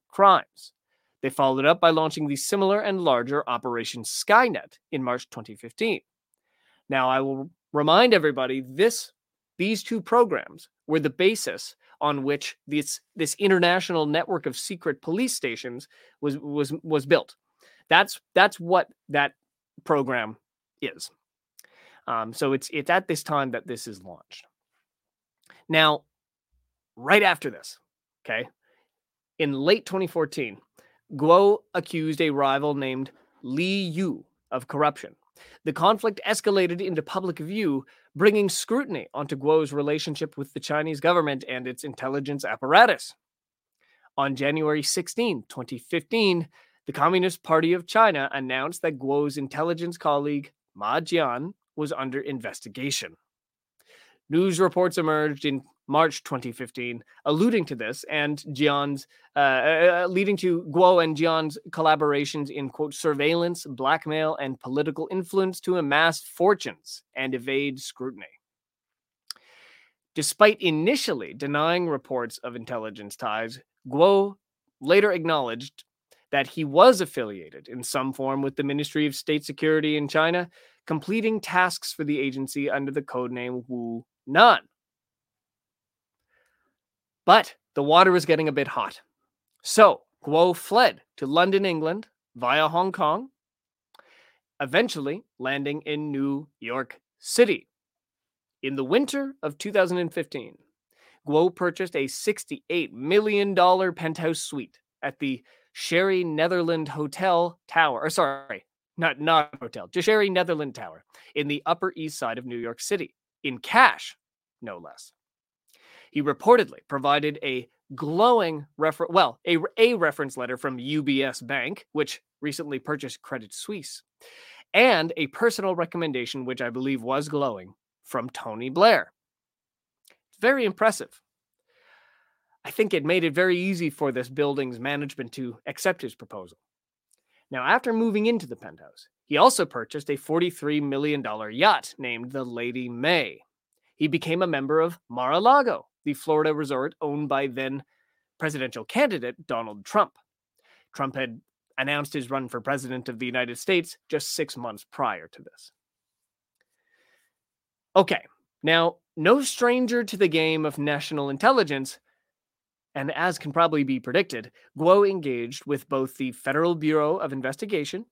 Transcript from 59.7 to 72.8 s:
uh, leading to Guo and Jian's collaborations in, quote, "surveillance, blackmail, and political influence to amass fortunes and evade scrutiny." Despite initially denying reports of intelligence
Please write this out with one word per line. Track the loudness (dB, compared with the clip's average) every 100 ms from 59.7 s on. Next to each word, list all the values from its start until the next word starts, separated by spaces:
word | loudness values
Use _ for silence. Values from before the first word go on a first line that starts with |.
| 6 6 6
uh, | 2
leading | 0 0 0
to | 0 -2 -2
Guo | 6 8 8
and | 4 2
Jian's | 2 2 -2 -6 -12
collaborations | 0 4 4 4 0 -2 -4 -6
in, | -6 -8
quote, | -6 -8
"surveillance, | -4 -2 0 2 2 0 -4 -10
blackmail, | -4 0 0 0 -2 -2 -4
and | -6 -8
political | -6 -4 -4 -4 -6
influence | -6 -4 -2 -2 -2
to | -4 -2
amass | 2 4 4 0
fortunes | -8 0 2 2 -2 -12 -16 -20 _ -8
and | -6
evade | -6 -4 -2 -2 -6
scrutiny." | -12 -12 -12 -12 -20 _ _ _ _ _ _ _ _ _ -20 -20 _ _ -20 _ _ _ _
Despite | -6 -4 4 4 4
initially | 0 0 2 0 0 -4 -6
denying | -10 -6 -2 0 0 0
reports | -4 -4 -6 -6 -10
of | -12 -12
intelligence | -10 -8